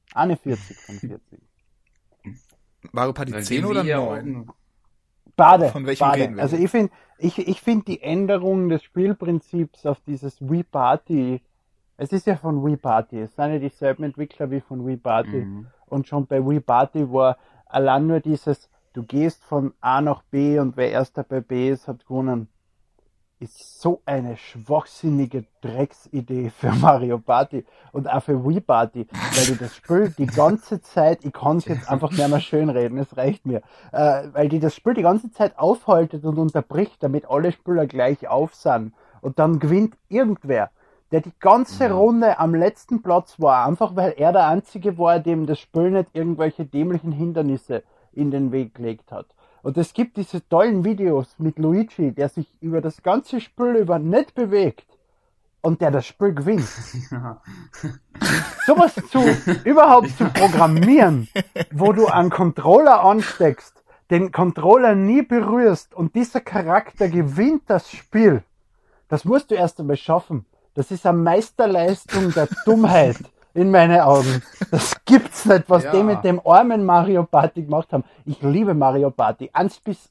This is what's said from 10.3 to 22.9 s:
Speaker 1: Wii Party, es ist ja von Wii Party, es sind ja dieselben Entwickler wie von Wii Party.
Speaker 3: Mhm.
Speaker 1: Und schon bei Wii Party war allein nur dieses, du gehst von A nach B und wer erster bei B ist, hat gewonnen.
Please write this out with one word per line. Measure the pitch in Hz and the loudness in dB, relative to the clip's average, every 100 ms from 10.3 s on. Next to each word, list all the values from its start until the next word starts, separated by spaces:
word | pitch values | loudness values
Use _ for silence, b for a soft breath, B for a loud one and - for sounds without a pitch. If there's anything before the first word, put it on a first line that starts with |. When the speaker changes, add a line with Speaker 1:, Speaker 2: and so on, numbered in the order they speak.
| - | -12
Speaker 1:
Wii | 135 170 | -6 -6
Party, | - 143 127 151 - 156 127 127 _ _ _ _ _ - | -4 -2 0 -2 -2 -4 -2 -6 _ _ _ _ _ -14
es | 143 | -8
ist | 196 214 | -4 -4
ja | 175 | -4
von | 160 143 | -4 -4
Wii | 147 147 | -2 -4
Party, | 131 113 107 113 | -2 -2 -2 -12
es | 110 - | -12 -6
sind | 147 | -6
ja | 151 | -4
dieselben | 139 - 139 135 | -8 -6 -6 -4
Entwickler | 151 143 147 - 135 | -8 -8 -12 -8 -8
wie | 135 | -8
von | - 127 127 | -10 -10 -8
Wii | 127 | -8
Party. | 123 113 107 104 | -2 -2 -2 -8
Speaker 3:
Mhm. | 98 101 117 _ - | -8 -14 -18 _ -10
Speaker 1:
Und | 139 - | -8 -6
schon | 143 135 | -6 -4
bei | 135 | -4
Wii | 131 147 | -2 -4
Party | - 123 139 160 135 | 0 0 0 -4 -4
war | 131 131 127 b b b | 0 0 -2 b b b
allein | 135 135 135 160 | -2 0 0 0
nur | 160 | -2
dieses, | 156 151 151 139 _ _ _ | -2 -4 -4 -6 _ _ _
du | 123 | -16
gehst | 113 139 165 - | -6 -2 -2 -4
von | - 143 135 - | -8 -6 -6 -6
A | 123 135 | -2 0
nach | 147 139 | -2 -4
B | - 139 147 147 | -6 -2 0 0
und | 131 127 | -2 -2
wer | 127 | -2
erster | 120 131 - | -2 -4 -8
bei | 131 131 | -8 -8
B | - 127 131 | -6 -4 -4
ist, | 131 - | -4 -8
hat | 117 - | -16 -10
gewonnen. | 131 131 120 110 _ _ _ _ | -6 -4 -6 -8 _ _ _ _